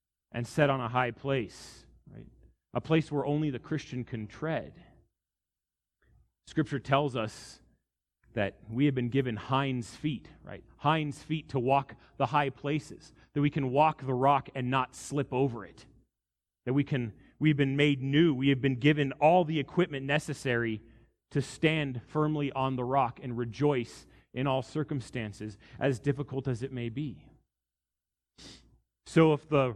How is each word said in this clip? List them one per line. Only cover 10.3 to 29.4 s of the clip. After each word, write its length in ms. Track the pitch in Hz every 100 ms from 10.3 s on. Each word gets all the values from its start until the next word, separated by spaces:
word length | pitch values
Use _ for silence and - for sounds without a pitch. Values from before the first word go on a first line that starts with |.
| -
right? 200 | 95 95 - _
Hinds 400 | 143 160 151 -
feet 300 | - 156 -
to 100 | 135
walk 360 | 123 139 135 - _ -
the 100 | 135
high 220 | 147 139
places, 640 | - 143 156 - - - _ _
that 80 | 147
we 80 | 147
can 220 | 151 131
walk 340 | 135 156 151 131
the 80 |
rock 360 | 127 139 139 - 135
and 160 | 123
not 240 | 131 127 -
slip 360 | - 143 131
over 340 | 127 135 117 87
it, 200 | - - _ _ _ _ _ _ _ 123
that 80 |
we 100 | 139
can, 300 | 139 139 113 - - -
we've 180 | 156 143
been 180 | 135 139
made 260 | 147 135
new. 320 | 135 143 170
We 160 | 127 139
have 120 | 131
been 140 | 135 123
given 360 | 139 151 135
all 300 | - 151 180
the 160 | 156 160
equipment 460 | 131 175 175 139 135
necessary 760 | 151 - 139 131 117 117 110 - - _ _ _
to 100 | 143
stand 600 | - - 156 160 143 123 -
firmly 440 | 151 151 151 139
on 240 | 135 135 131
the 80 |
rock 360 | 123 135 123 -
and 140 | 131 117
rejoice 680 | 117 98 147 135 113 - - - _
in 120 | 123 139
all 160 | 131
circumstances, 960 | - 156 143 143 - 123 107 - 107 101 - -
as 200 | 139 123
difficult 480 | 143 131 139 131 131
as 140 | 113
it 100 | 135
may 180 | 127 120
be. 360 | 113 151 - - _ _ _ _ _ _ _ _ _ _ _ - - _ _ _ _ -
So 260 | 165 160
if 160 | 147